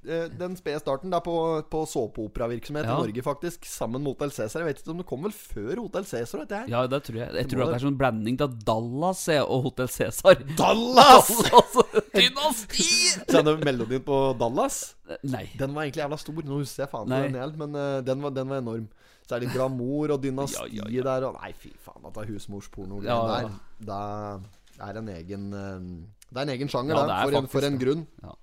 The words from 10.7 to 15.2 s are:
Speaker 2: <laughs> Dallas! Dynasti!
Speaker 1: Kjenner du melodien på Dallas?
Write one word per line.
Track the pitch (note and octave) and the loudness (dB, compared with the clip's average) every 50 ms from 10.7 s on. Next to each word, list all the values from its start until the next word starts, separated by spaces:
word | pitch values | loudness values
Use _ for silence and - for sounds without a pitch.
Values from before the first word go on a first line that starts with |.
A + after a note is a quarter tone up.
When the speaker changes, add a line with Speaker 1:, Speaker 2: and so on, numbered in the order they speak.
| G3+ A3+ A#3 B3 B3+ B3+ C#4 C#4+ B3+ - - - - - | 4 4 2 8 10 12 12 12 12 12 12 8 2 2
Speaker 2:
<laughs> | - | 2
Dallas! | - - - - - - B3 A3 - - G#3+ - - - | 8 8 8 8 8 2 2 2 4 0 -2 -2 2 4
Dynasti! | G3+ A#3+ B3+ B3+ C#4 D4 D#4 C#4 A3+ G#3 - - - E4 E4+ E4 - F4+ F#4 - - - - | 4 4 4 2 0 0 0 0 -2 -6 -6 -2 -2 0 0 0 0 0 0 -2 -2 0 4
Speaker 1:
Kjenner | E3 E3 D3 D3+ D#3 D#3+ | 4 6 6 6 2 4
du | D3+ D3 | 2 0
melodien | C3 A#2+ A2+ A2 B2+ C3+ A#2+ D3 | 0 0 -2 -2 -4 -4 0 0
på | C#3 C3+ C3+ C3+ C3 A2 | 2 2 4 2 2 2
Dallas? | A#2+ A#2 B2+ E3+ B3 C#4 - - - - - - - - - - | 0 0 2 0 0 0 -2 -6 -10 -12 -16 -20 -14 -14 -12 -8